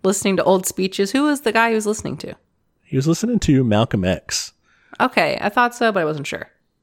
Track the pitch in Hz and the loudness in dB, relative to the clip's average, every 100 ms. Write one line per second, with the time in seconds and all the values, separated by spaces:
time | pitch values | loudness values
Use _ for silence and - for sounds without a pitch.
0 | 190 202 202 190 - 190 185 - 190 - | 0 0 0 2 2 2 0 -4 -4 -2
1 | 202 262 294 285 233 220 226 220 208 214 | -2 0 0 0 0 0 0 0 -2 -4
2 | - 151 - - _ _ _ _ _ 135 | -6 -10 -12 -16 _ _ _ _ _ -2
3 | 143 165 226 233 - 135 127 104 113 110 | 0 0 2 0 4 4 4 2 2 0
4 | 92 90 - - - _ _ _ _ - | 0 -2 -4 -8 -8 _ _ _ _ -2
5 | 254 - 160 - 196 226 240 240 226 202 | 0 2 0 0 -2 0 0 2 0 0
6 | 156 151 147 - - _ _ _ | -2 -4 -8 -10 -12 _ _ _